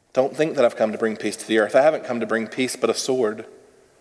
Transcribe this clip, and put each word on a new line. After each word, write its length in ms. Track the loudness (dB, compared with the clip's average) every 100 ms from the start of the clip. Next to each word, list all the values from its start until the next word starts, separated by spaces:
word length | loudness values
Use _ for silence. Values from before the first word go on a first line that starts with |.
| _
"Don't 240 | -2 0 0
think 180 | -2 2
that 80 |
I've 140 | 2 2
come 160 | -2
to 40 | 0
bring 200 | -4 -2
peace 180 | -6 -6
to 100 | 0
the 140 | 2
earth. 160 | 4 4
I 60 |
haven't 240 | 4 2 -4
come 160 | -4
to 40 | -2
bring 220 | -2 -4
peace, 300 | -4 -4 0
but 120 | -2
a 40 |
sword. 520 | 0 0 0 0 -2 -14 -20 _ _ _ _